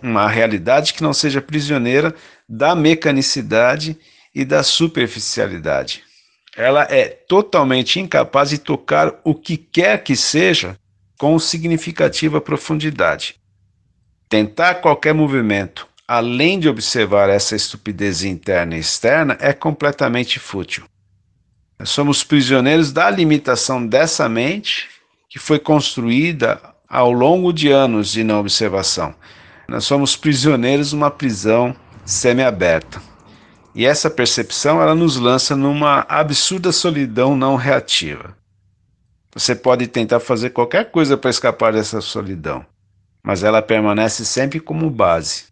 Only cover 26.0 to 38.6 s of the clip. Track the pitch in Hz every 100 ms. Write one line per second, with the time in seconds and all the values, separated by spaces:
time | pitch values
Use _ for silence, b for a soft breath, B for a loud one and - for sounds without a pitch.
26 | 117 123 160 160 117 110 - _ _ -
27 | 123 120 135 180 180 160 147 139 135 110
28 | 101 110 110 107 101 - 110 95 92 -
29 | 78 - B B B B B 120 - 143
30 | 139 - 156 139 143 135 120 143 143 147
31 | 147 143 139 104 104 113 123 131 _ -
32 | - - 127 120 131 101 87 80 - -
33 | - - - b b b b - 120 147
34 | 160 - 120 - 113 - 147 160 156 160
35 | 170 131 123 131 - 139 139 147 147 139
36 | - 147 156 143 - 190 180 175 180 147
37 | 135 110 127 139 135 135 127 131 - -
38 | - - - - _ _